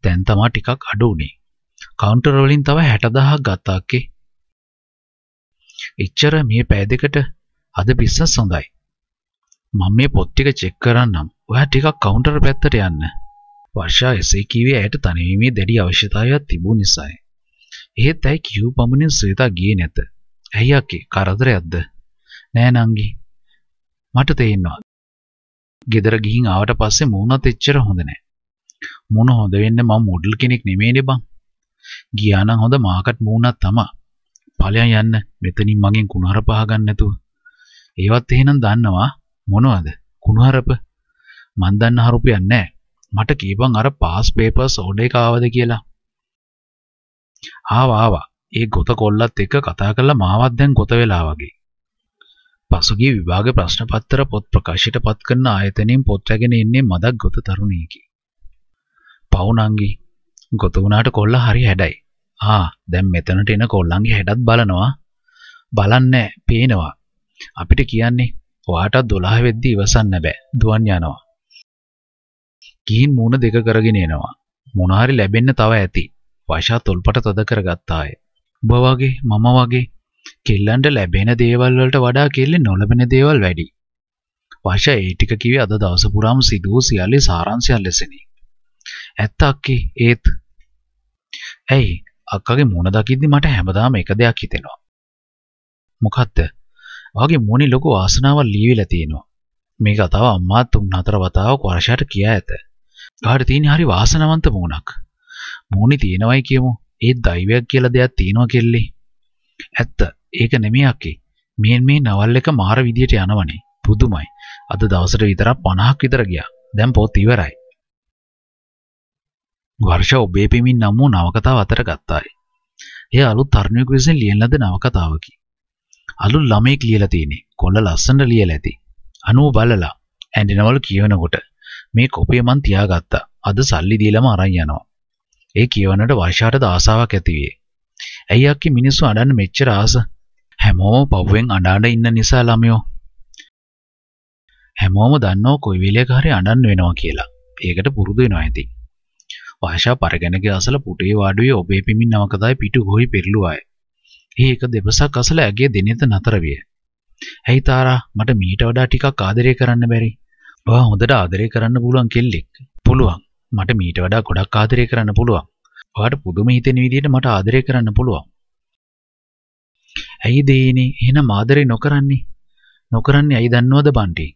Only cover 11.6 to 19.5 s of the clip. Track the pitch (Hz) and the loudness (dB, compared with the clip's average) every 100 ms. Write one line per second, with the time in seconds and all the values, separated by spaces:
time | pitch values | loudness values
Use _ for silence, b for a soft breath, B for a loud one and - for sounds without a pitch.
11.6 | 143 - 151 151 101 107 127 147 139 135 | 0 0 0 -2 0 2 2 2 2 4
12.6 | 143 120 95 78 82 - - _ _ _ | 0 0 -2 -4 -8 -10 -16 _ _ _
13.6 | _ - 87 - 127 113 92 98 101 117 | _ -10 -4 -2 0 -2 0 -2 -2 0
14.6 | 123 131 101 - - 85 87 98 120 107 | 0 0 -2 -2 -2 -2 -2 0 0 -2
15.6 | 95 113 90 92 104 104 117 143 - 82 | -2 0 0 -2 -2 -2 0 -2 -2 -4
16.6 | 90 113 101 - - - _ _ _ B | 0 0 0 -2 -6 -16 _ _ _ B
17.6 | B B B - 123 165 131 160 - 104 | B B B 0 0 0 -2 -2 -6 -4
18.6 | 113 131 120 131 156 92 98 98 127 | -4 -2 0 2 0 0 -2 0 0